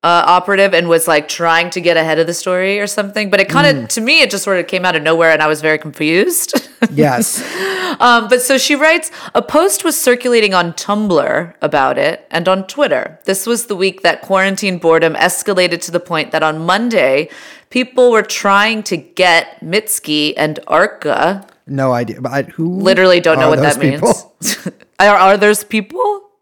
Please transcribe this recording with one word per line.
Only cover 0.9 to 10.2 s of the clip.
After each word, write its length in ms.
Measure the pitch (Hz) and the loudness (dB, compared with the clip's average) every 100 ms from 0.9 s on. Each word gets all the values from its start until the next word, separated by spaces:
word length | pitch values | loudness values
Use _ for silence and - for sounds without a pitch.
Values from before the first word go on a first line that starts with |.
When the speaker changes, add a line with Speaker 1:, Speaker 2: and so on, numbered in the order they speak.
| 165 165 | 0 2
Speaker 1:
like, 180 | 156 151 | 0 -2
trying 440 | - 170 165 175 | -4 0 0 0
to 100 | 185 | -4
get 160 | 175 165 | 0 0
ahead 240 | 160 156 | 0 0
of 80 | 165 | -2
the 60 | |
story 440 | 165 - 180 190 202 | -2 -4 -2 -2 -2
or 80 | 202 | -4
something. 440 | 208 202 208 208 | -6 -6 -6 -2
But 100 | 196 | 0
it 80 | 196 | 2
kinda, 260 | 269 285 | 2 2
Speaker 2:
Mm. 140 | 143 113 | 2 -2
Speaker 1:
to 120 | - | -6
me, 200 | 226 320 | 0 2
it 80 | 262 | 2
just 140 | 202 | -2
sort 160 | 208 185 | -2 -2
of 80 | 175 | -2
came 160 | 185 | -2
out 100 | 180 | -2
of 80 | 160 | -2
nowhere 300 | 151 165 165 | 0 2 4
and 100 | 156 | 4
I 60 | 156 | 2
was 120 | 151 | 0
very 180 | 156 156 | 0 -2
confused. 760 | 151 - 151 165 285 339 - 294 | -4 -4 0 2 0 -2 -4 -6
<laughs> 60 | - - 233 | -6 -4 -4
Speaker 2:
Yes. 500 | 143 147 123 226 - - 359 381 - 370 302 | 0 0 0 -2 -6 -8 -8 -6 -4 -6 0
Speaker 1:
Um, 280 | 247 240 220 | 2 2 2
but 120 | 254 | 0
so 160 | 247 269 | 2 0
she 200 | - 294 | 2 0
writes, 340 | 311 339 - - - | 2 0 -2 -14 -4
"A 80 | - | -4
post 420 | 208 294 370 392 | 0 0 0 0
was 160 | - - | -4 -2
circulating 540 | - 247 | 0 0